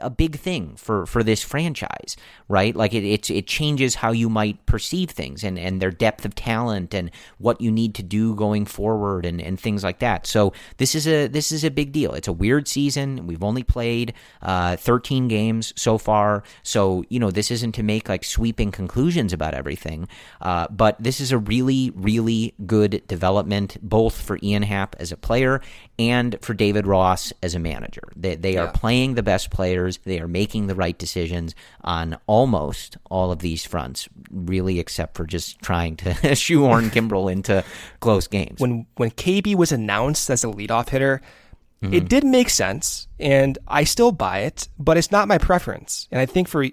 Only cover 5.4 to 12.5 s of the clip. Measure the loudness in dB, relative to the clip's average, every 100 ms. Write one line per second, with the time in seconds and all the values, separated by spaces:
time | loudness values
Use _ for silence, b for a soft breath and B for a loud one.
5.4 | -6 -4 -4 -2 -2 0 0 0 -8 -6
6.4 | -4 -2 0 -2 -4 -6 -6 B B B
7.4 | -2 0 0 2 0 -4 -4 0 0 0
8.4 | 0 0 -2 -4 -2 0 0 -2 -4 -4
9.4 | -6 -4 -2 -2 -2 -2 0 0 0 2
10.4 | 2 B B -2 0 2 2 2 2 -2
11.4 | -2 -2 -2 0 -2 0 -2 -2 -4 0
12.4 | 2